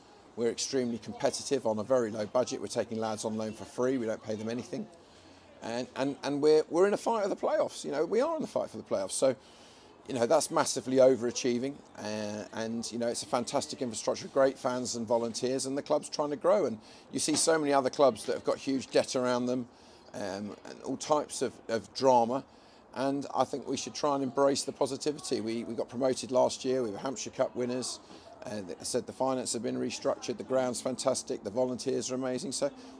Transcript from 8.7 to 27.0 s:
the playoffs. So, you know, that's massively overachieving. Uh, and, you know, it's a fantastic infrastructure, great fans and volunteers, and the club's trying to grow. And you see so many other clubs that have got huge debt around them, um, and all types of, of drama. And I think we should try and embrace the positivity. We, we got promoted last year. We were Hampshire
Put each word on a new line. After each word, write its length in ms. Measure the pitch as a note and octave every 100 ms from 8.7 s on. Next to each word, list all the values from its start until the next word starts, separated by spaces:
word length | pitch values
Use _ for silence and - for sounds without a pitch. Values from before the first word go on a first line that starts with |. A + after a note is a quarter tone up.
| A2
the 60 |
playoffs. 280 | - G#2+ F#2+
So, 240 | - C3+ A#2+ - - - - - - -
you 80 | B2
know, 100 | A#2
that's 240 | D#3 -
massively 480 | D#3+ C3 C3+ B2 C3
overachieving. 760 | B2+ B2+ A#2+ - B2+ A#2+ C3+ C#3+ - -
Uh, 500 | G#2 G#2+ G#2 G#2+ G2
and, 380 | G#2+ A2+ A#2 A2+
you 60 | A#2+
know, 100 | A#2
it's 140 | A2
a 60 | -
fantastic 560 | C#3 A#2+ C#3+ - -
infrastructure, 440 | B2+ A2 - A2 F#3+
great 280 | C#3 C3+ C3
fans 380 | C3 B2 A#2+ A#2+
and 100 | A2
volunteers, 640 | A#2 A#2 G#2+ B2+ C3+ B2+
and 100 | C#3
the 60 |
club's 260 | C#3 D3 -
trying 220 | - D3
to 40 | C#3+
grow. 300 | E3 G3+ A2+
And 140 | A2 - - -
you 80 | C3+
see 160 | - D3
so 240 | - D#3+
many 120 | C#3+
other 180 | C#3 B2+
clubs 340 | - C#3 A2 -
that 80 |
have 100 | E2
got 140 | - -
huge 320 | - C3+ -
debt 260 | C#3+ A2+ C3
around 300 | B2 B2 B2
them, 220 | B2+ A#2+ - - - - -
um, 400 | G#2 F#2+ G#2 - -
and 140 | -
all 140 | - C3+
types 460 | - D3+ - -
of, 100 | A#2+ - -
of 260 | A2+ -
drama. 500 | - C3+ B2 A2+ C3+ - - - - - -
And 320 | C3+ C#3 C3 -
I 80 |
think 240 | C3 C#3 -
we 100 | C#3+
should 160 | -
try 220 | - D3+ C#3
and 80 |
embrace 400 | C3+ C#3 C#3 C#3
the 80 | -
positivity. 720 | - C#3 C3 D#3 D3+ - A#2+
We, 220 | G#2+ A2+ A2
we 100 | A2+
got 140 | -
promoted 420 | A#2+ C3 B2+ A2
last 340 | B2+ B2 - C3
year. 160 | C3
We 80 | A#2
were 80 |
Hampshire 320 | G2